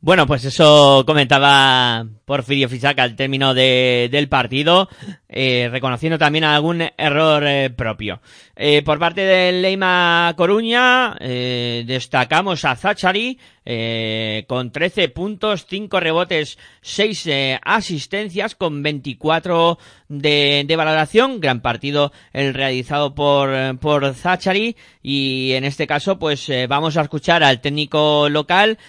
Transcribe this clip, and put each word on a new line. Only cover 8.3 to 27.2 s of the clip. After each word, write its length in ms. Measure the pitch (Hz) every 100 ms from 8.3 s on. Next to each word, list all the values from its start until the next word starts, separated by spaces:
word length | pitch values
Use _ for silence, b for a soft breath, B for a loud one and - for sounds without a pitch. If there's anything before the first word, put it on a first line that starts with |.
| B B _
Eh, 260 | 147 147
por 160 | 147 151
parte 240 | 170 165
del 400 | 190 185 180 180
Leima 720 | 185 190 185 180 175 170 170 165
Coruña, 800 | 175 208 226 240 254 254 247 -
eh, 640 | 127 123 123 123 120 120 117
destacamos 800 | 131 - 131 123 160 196 165
a 140 | 147 127
Zachary, 640 | 190 - 185 190 240 254 b b -
eh, 800 | 120 113 113 110 110 110 107 -
con 240 | 127 123
trece 380 | 143 175 196 170
puntos, 560 | 143 190 208 214 196 -
cinco 320 | 190 208 190
rebotes, 580 | 165 160 175 170 151 - B B
seis, 460 | - - 214 196 165
eh, 320 | 139 135 131
asistencias, 920 | - 214 - 165 - 196 214 175 208 -
con 260 | 175 147
veinticuatro 1000 | 147 147 143 120 151 160 180 170 170 165 b b b
de, 560 | 147 147 147 143 143 143
de 100 | 160
valoración. 640 | 156 156 151 214 262 247
Gran 180 | 151 123
partido 540 | 123 117 139 147 143 b b
el 220 | 135 139
realizado 640 | 131 135 127 123 147 143 143
por, 640 | 143 143 135 135 131 127
por 340 | - 147 139
Zachary, 640 | 127 175 180 - 190 226 233 b b
y 500 | - 139 135 131 131
en 120 | 131 139
este 220 | 139 151
caso, 300 | 147 170 185
pues, 280 | 160 139 -
eh, 200 | 131 127
vamos 280 | 139 160 156
a 60 |
escuchar 420 | 147 151